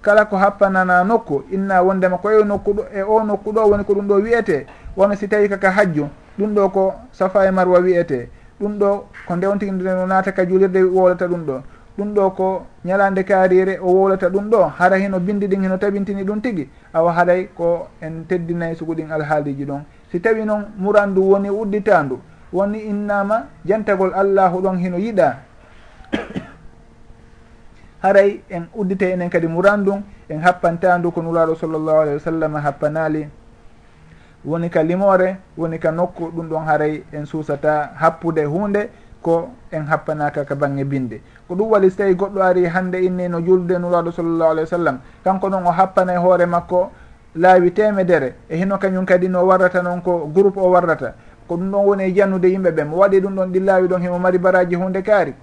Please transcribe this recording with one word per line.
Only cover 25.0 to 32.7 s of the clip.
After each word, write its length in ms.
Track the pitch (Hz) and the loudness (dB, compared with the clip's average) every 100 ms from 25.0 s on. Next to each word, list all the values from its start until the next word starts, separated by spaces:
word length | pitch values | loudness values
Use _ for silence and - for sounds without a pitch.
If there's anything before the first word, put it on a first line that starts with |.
| 220 202 147 117 - - - - - - - | -2 0 0 -2 -16 -20 -20 -20 -20 -20 -12
<coughs> 400 | - - - - - - - - - - - - - - - - - - - | -10 -10 -12 -14 -20 -20 -20 -20 -20 -20 -20 -20 -20 -20 -20 -20 -20 -20 -4
haray 380 | 190 202 202 - - | 4 4 4 0 -10
en 180 | 175 170 | -12 -10
uddite 380 | 226 185 190 185 | -6 -4 0 0
enen 180 | 180 175 | 0 0
kadi 180 | 175 165 | 0 0
murandu, 540 | 165 190 208 196 196 - - - | 2 2 2 0 -4 -10 -20 -10
en 100 | 156 | 0
happantandu 680 | 175 180 175 170 185 175 170 | 0 2 -2 0 2 2 0
ko 100 | 170 | -4
Nuraɗo 340 | 165 170 160 160 | -2 0 0 0
sallallahu 460 | 160 160 156 156 | -4 -4 2 2
alayhi 160 | 151 143 | 2 -2
wa 60 | |
sallam 320 | 165 160 156 151 | -4 -4 -4 -2
happanaali, 720 | 147 | -4